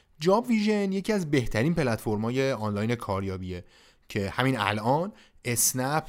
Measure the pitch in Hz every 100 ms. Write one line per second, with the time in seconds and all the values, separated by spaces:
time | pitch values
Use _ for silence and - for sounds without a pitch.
0 | _ _ 160 202 247 226 208 208 196 196
1 | 190 214 160 143 117 110 139 165 131 110
2 | 117 104 110 127 135 117 107 101 110 117
3 | - 98 98 92 92 90 - - - _
4 | _ 110 98 - 127 127 101 107 110 143
5 | 190 - - - 123 117 - 127 131 151